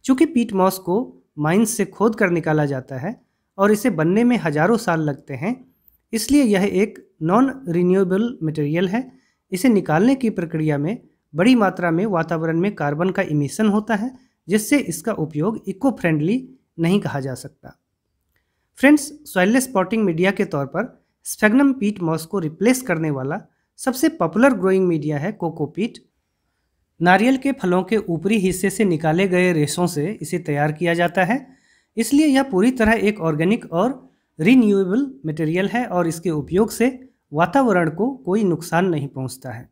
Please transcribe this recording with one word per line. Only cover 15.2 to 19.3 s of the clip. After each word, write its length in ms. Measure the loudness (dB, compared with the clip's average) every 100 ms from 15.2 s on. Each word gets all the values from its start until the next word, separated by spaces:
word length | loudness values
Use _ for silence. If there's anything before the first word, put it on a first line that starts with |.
| -4 -2 -2 -4 -8
इको 220 | -2 -2
फ्रेंडली 580 | 0 -2 0 0 -2 -6 -20 _ -4
नहीं 220 | 0 0
कहा 200 | 0 -6
जा 140 | -6
सकता। 420 | -10 -14 _ -20 _ _ _ _ _ _ _ _ _ _ 2
फ्रेंड्स, 360 | 6 6 2 -16
सॉइललेस 420 | -4